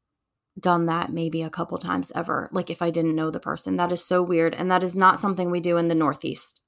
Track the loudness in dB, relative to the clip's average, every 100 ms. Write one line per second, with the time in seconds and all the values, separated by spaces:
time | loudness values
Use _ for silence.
0 | _ _ _ _ _ -4 2 2 2 0
1 | -2 -4 -2 -4 -6 -6 -6 -6 -4 -4
2 | -2 -6 -4 -4 -2 -4 -4 -2 -2 0
3 | 0 0 -2 -4 -6 -6 -2 0 0 0
4 | 2 2 2 2 2 0 2 2 2 4
5 | 4 4 0 -2 0 0 2 2 2 2
6 | 2 0 -6 -6 -8 -10